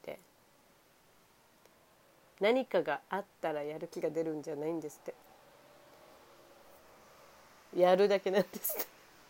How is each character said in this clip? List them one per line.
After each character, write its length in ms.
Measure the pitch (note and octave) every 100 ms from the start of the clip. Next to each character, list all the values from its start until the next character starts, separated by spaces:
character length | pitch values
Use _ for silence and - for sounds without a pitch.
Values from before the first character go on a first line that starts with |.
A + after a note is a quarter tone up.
て、 180 | - - _ _ _ _ _ _ _ _ _ _ _ _ _ _ - _ _ _ _ _ _ -
何 260 | G3+ C4 B3+
か 160 | F#3
が 200 | D#3+ C#3+ -
あ 100 | F#3+
っ 60 | F#3+ -
た 120 | E3
ら 80 | D3+
や 140 | D3 D#3
る 100 | E3
気 140 | F3+
が 80 | E3
出 140 | D#3
る 120 | D#3+ D#3
ん 60 |
じ 100 | D#3
ゃ 40 | C#3+
な 120 | D#3
い 60 |
ん 60 | E3
で 100 | D3
す 100 | -
っ 40 | -
て。 80 | - - - - - - - - - - - - - - - - - - - - - - - - - - F3
や 200 | F3+ F#3
る 120 | G3+
だ 120 | G3
け 120 | F#3+
な 80 | G3+
ん 20 |
で 60 | - -
す 160 | - G3+
っ 80 | -
て。 160 | - - -